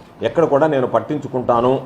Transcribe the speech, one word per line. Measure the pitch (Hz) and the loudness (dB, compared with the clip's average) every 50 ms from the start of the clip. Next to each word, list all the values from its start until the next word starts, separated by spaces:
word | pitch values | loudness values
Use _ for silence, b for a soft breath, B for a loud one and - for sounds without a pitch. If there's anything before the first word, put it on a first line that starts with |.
| B B B - | B B B -6
ఎక్కడ | 104 113 - 170 165 | -6 -2 0 0 2
కూడా | 151 143 135 151 160 | 2 2 2 2 2
"నేను | 147 135 127 - | 2 0 -2 0
పట్టించుకుంటాను, | - 113 107 - 151 147 135 120 - 127 120 113 120 117 117 127 135 131 - | 0 -2 -2 -2 -6 -8 -8 -6 -6 -4 -2 0 0 2 2 2 2 0 -2